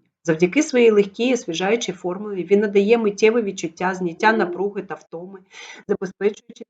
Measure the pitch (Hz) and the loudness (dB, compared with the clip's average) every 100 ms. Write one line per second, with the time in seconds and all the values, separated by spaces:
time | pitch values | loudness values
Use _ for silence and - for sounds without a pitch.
0 | _ _ 165 160 180 277 302 247 233 208 | _ _ -2 0 2 2 2 4 6 4
1 | 196 - 254 240 - 165 190 240 196 180 | 2 0 -2 -2 -4 -4 -2 -2 -4 -6
2 | 175 190 208 190 170 202 208 202 202 233 | -8 -8 -8 -6 2 2 4 2 4 2
3 | 214 202 220 240 196 190 165 - 185 185 | 2 2 2 2 -2 -6 -8 -4 -4 -4
4 | 175 165 220 220 180 175 202 202 190 156 | -6 0 2 2 -2 -4 -6 -6 -12 -14
5 | - 165 190 190 _ - - - - 196 | -14 -16 -16 -20 _ -20 -20 -12 -6 -4
6 | 190 - 202 208 - - | -4 -2 -4 -4 -18 -20